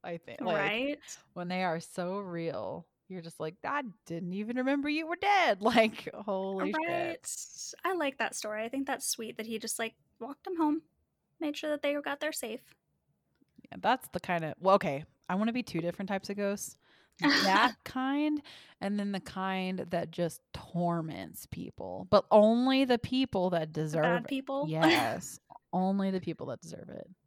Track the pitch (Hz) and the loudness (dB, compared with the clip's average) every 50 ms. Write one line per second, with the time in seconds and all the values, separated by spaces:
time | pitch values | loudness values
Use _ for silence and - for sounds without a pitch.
0 | - 180 170 165 _ - - - - 185 165 156 196 202 208 226 262 285 294 294 | -8 -8 -8 -8 _ -12 -10 -4 -2 0 2 2 2 2 0 0 -2 -2 -4 -6
1 | - - - - _ _ _ 180 180 175 180 185 185 180 160 165 165 - - - | -10 -18 -18 -18 _ _ _ -8 -6 -4 -2 0 0 0 0 -2 -4 -8 -6 -4
2 | 175 180 185 202 202 185 170 170 165 160 - 101 107 92 127 170 170 _ _ _ | -4 -2 -4 -4 -6 -6 -6 -4 -4 -4 -4 -4 -4 -6 -6 -8 -12 _ _ _
3 | _ _ 185 185 165 170 - - - 160 175 _ - - 269 294 277 226 170 _ | _ _ -12 -10 -10 -12 -10 -6 -8 -8 -8 _ -6 -4 -2 -2 -4 -6 -12 _
4 | _ - 170 165 185 175 180 196 208 220 240 254 254 269 277 285 277 294 294 311 | _ -8 -6 -6 -4 -4 -4 -4 -4 -4 -2 -2 0 0 0 0 0 0 -2 -2
5 | 320 311 349 349 392 392 403 392 349 277 202 180 202 220 - 233 226 220 220 - | -2 -4 -4 -2 2 4 4 4 4 4 2 4 2 4 6 6 4 4 2 -4
6 | - - - - 202 214 196 190 190 190 196 190 190 190 214 311 320 339 339 339 | -12 -12 -12 -8 -6 -4 -2 -2 -2 -2 -2 -2 -2 0 0 -2 -2 -2 -2 -2
7 | 339 339 330 - - - - - - - - - - - - - - 339 381 349 | -2 -4 -6 -8 -10 -10 -10 -10 -12 -14 -14 -14 -14 -14 -14 -6 -4 -2 -2 0
8 | 302 277 269 - 226 - - - - 214 214 214 220 233 269 269 269 277 262 254 | -2 -2 0 -2 -4 -2 -2 -6 -6 -6 -4 -4 -4 -4 -2 -4 -2 -2 -2 -4
9 | - - - - 226 220 233 - 220 226 226 214 - 220 - - 226 226 _ _ | -2 -4 -4 -4 -6 -8 -6 -8 -6 -4 -4 -6 -4 -4 -4 -4 -4 -6 _ _
10 | _ _ _ _ 233 262 285 _ _ 381 370 330 320 302 294 330 _ _ _ _ | _ _ _ _ -12 -12 -12 _ _ -6 0 2 2 2 2 0 _ _ _ _
11 | _ _ _ _ _ _ _ _ 330 294 294 - - 202 202 - - 285 285 294 | _ _ _ _ _ _ _ _ -6 -6 -6 -4 -4 -4 -2 0 0 -2 -2 -2
12 | 285 - 277 285 302 302 302 - - 220 220 262 - - - _ _ _ _ _ | -2 -4 -6 -4 -4 -4 -4 -4 -6 -8 -8 -10 -12 -18 -20 _ _ _ _ _
13 | _ _ _ _ _ _ _ _ _ _ _ - - - - 190 180 196 247 262 | _ _ _ _ _ _ _ _ _ _ _ -20 -20 -16 -14 -2 2 2 2 2
14 | - - - 180 - - 180 170 160 151 - _ 170 190 196 196 - 170 139 139 | -2 -8 -8 -8 -2 -2 -2 0 0 -4 -6 _ 6 6 6 6 6 2 -2 -2
15 | 160 _ _ _ _ - 180 190 220 233 233 247 233 - - 170 160 170 170 - | -6 _ _ _ _ -4 -2 0 0 0 0 -2 -6 -4 -4 -2 -2 -2 -4 -4
16 | 196 185 202 190 - - 202 208 202 202 202 202 - - - _ _ _ _ _ | -6 -4 -4 -4 -4 -6 -6 -2 -2 -2 -2 -4 -8 -12 -14 _ _ _ _ _
17 | _ _ _ - - - - - - 190 190 202 226 247 220 _ _ - - 254 | _ _ _ 0 2 2 4 4 4 4 6 6 6 4 2 _ _ -8 -6 -4
18 | 262 269 277 285 302 302 302 294 - - - - - - - _ - 196 208 208 | -2 0 0 2 2 0 0 -2 -4 -10 -20 -20 -20 -20 -12 _ -4 -2 -2 -2
19 | 202 202 202 190 - - - 190 190 190 190 190 185 185 190 185 - 175 180 170 | -2 -2 -4 -4 -6 -8 -6 -4 -2 -2 0 0 -2 -2 -2 -4 -4 -2 -2 -2
20 | 170 165 165 - 175 160 - - _ _ - - - - - 170 175 175 170 170 | -2 -4 -2 -2 -2 -2 -2 -6 _ _ -16 -14 -14 -6 -2 0 0 2 0 0
21 | 165 156 - 90 95 - - - - _ - 170 175 - - - - 92 90 95 | -2 -4 -6 -8 -10 -12 -14 -16 -16 _ -10 -10 -10 -10 -10 -10 -10 -8 -8 -10
22 | 185 185 - 196 - _ - 214 208 220 226 240 254 262 269 269 269 247 247 226 | 0 6 6 6 6 _ 8 10 10 10 8 6 4 4 6 4 6 4 4 2
23 | - - 254 262 269 247 - 196 180 185 180 165 160 156 156 156 156 156 151 160 | 2 -2 0 0 0 2 2 0 2 2 2 0 0 -2 -2 -4 -2 0 2 2
24 | 151 170 175 180 - - 285 269 269 - 269 277 285 - 156 160 330 311 339 - | 4 4 4 2 0 -2 -4 -4 -4 -4 -4 -2 -2 0 2 4 6 6 6 6
25 | - 113 113 - - - - - _ _ - - _ _ - 180 185 190 196 196 | 4 2 -2 -4 -6 -10 -14 -16 _ _ -20 -20 _ _ 0 2 2 2 2 2
26 | 196 196 190 185 175 175 160 - - - 120 - - 160 160 - - - - - | 2 0 0 -2 -2 -4 -6 -6 -6 -8 -8 -10 -10 -14 -14 -14 -12 -14 -12 -14
27 | - - 185 _ _ | -14 -14 -18 _ _